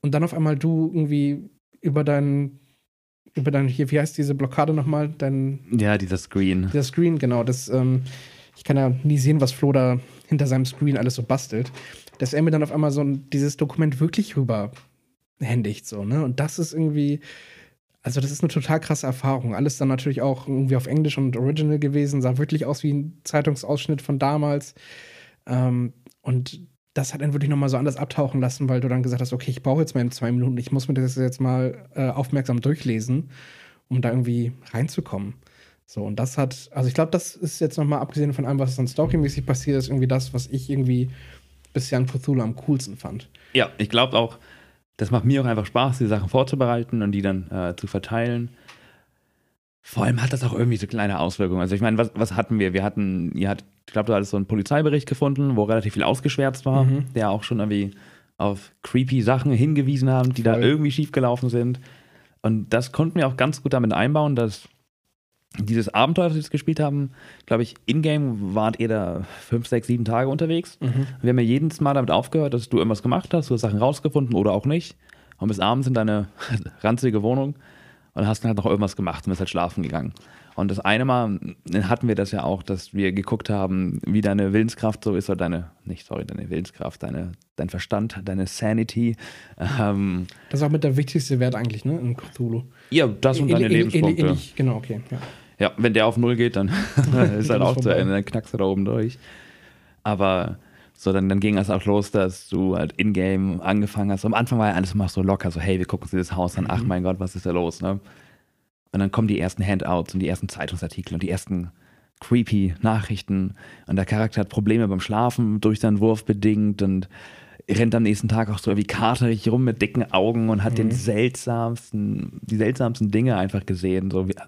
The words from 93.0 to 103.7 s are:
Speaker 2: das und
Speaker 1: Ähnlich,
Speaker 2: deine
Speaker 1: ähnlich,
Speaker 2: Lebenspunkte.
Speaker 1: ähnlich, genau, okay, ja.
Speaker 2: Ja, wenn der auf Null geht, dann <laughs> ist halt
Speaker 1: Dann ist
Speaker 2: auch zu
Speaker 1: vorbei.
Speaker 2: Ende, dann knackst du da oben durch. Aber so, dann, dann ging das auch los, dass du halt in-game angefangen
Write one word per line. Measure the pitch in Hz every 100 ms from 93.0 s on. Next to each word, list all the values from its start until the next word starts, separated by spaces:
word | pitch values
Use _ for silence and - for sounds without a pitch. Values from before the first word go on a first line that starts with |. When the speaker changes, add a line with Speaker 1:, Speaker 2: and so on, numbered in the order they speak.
| 127
Speaker 2:
das | 101 - 131
und | 139
Speaker 1:
Ähnlich, | 117 113
Speaker 2:
deine |
Speaker 1:
ähnlich, | 113 113
Speaker 2:
Lebenspunkte. | 160 160 165 113
Speaker 1:
ähnlich, | - - -
genau, | 131 107
okay, | 120 107 -
ja. | 127 131 - - _
Speaker 2:
Ja, | 101 -
wenn | 117
der | 110 110
auf | 117
Null | 120 120
geht, | 120 98
dann | 98
<laughs> | 185 202 -
ist | 131
halt | 123 113
Speaker 1:
Dann | 104
ist | 110
Speaker 2:
auch | 110 92 127
zu |
Speaker 1:
vorbei. | 117 90
Speaker 2:
Ende, | 92
dann | 98
knackst | 98 113 -
du | 110
da |
oben | 95 95
durch. | 98 117 110 127 - - - - - _ _ _
Aber | 107 101 98 92 87 92 - - - _
so, | -
dann, | 95 95
dann | 95
ging | 104 104
das | 98
auch | 98
los, | 104 104 101
dass | 107 92 92 -
du | 90 95 90
halt | 80
in-game | - 107 92 92 95 95 87
angefangen | 85